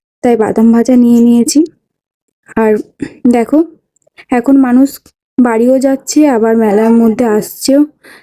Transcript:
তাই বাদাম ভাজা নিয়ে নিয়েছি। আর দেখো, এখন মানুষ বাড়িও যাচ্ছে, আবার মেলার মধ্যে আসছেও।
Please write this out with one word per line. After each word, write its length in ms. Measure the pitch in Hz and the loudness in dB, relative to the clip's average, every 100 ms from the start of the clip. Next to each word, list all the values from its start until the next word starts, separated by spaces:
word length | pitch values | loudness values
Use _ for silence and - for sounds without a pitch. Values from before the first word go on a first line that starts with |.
| _ _ | _ _
তাই 120 | 254 233 | -2 -2
বাদাম 300 | 214 190 226 | -2 0 2
ভাজা 240 | 226 233 254 | 2 2 2
নিয়ে 240 | 240 240 | 2 2
নিয়েছি। 380 | 233 240 226 277 330 - _ _ _ _ _ _ _ - | 2 2 0 -2 -4 -8 _ _ _ _ _ _ _ -4
আর 160 | 220 214 - _ - - 247 240 | -2 -2 -6 _ -16 -4 -2 -2
দেখো, 240 | 226 294 330 - _ _ _ - - | 0 -2 -2 -8 _ _ _ -20 -6
এখন 240 | 247 240 277 262 | -4 0 0 2
মানুষ 220 | 247 269 - - _ _ - | 0 0 -4 -20 _ _ -2
বাড়িও 380 | 240 226 240 262 269 | 0 0 0 0 0
যাচ্ছে, 340 | 269 - 294 302 | -4 -2 0 2
আবার 240 | 233 226 226 | 2 0 0
মেলার 300 | 220 202 220 233 | 0 0 2 2
মধ্যে 240 | 226 214 240 214 | 2 0 -2 -2
আসছেও। 440 | - - - 269 302 _ - - | -4 -8 -2 0 0 _ -20 -20